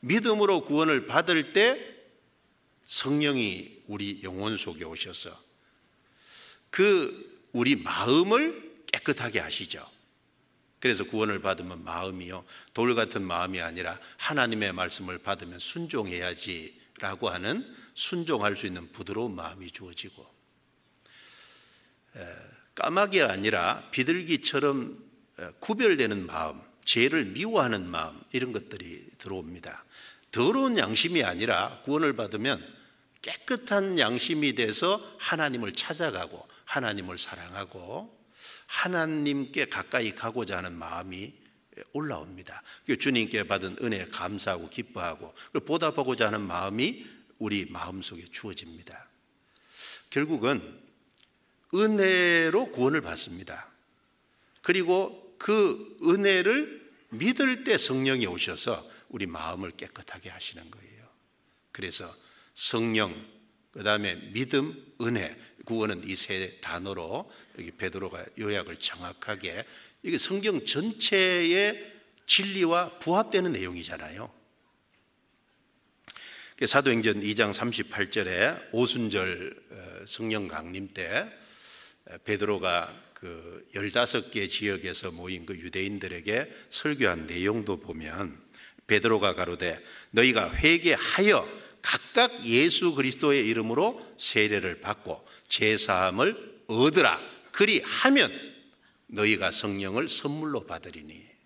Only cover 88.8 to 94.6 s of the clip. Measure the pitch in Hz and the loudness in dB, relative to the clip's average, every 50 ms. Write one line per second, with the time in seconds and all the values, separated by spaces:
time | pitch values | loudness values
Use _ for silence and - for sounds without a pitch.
88.8 | _ - 107 104 - 117 113 104 98 98 87 92 90 85 87 87 92 87 80 - | _ 2 2 4 6 6 4 6 4 2 2 0 -2 -4 -4 -4 -4 -4 -4 -6
89.8 | - - - - - _ - 110 120 131 120 110 98 85 - - - 151 170 170 | -12 -18 -20 -20 -20 _ 6 6 8 8 6 4 2 2 0 4 6 6 6 6
90.8 | 165 170 143 - - - - - 196 208 196 131 - - - - - - - _ | 6 4 4 4 2 -2 2 4 6 6 6 4 2 -2 -10 -16 -18 -20 -20 _
91.8 | - - - - - - - - 247 247 - - - 117 117 123 147 175 165 - | -2 0 0 0 -2 0 4 4 4 4 2 -4 -2 4 6 6 6 6 4 4
92.8 | 180 175 156 139 135 131 127 135 156 151 143 139 113 107 113 113 110 113 113 135 | 2 2 2 2 0 0 0 2 4 4 4 4 4 2 2 0 0 0 2 2
93.8 | 180 226 262 - - - - - - - - 113 107 107 104 101 | 2 2 0 -2 -14 -18 -10 -4 -2 0 4 4 4 4 4 0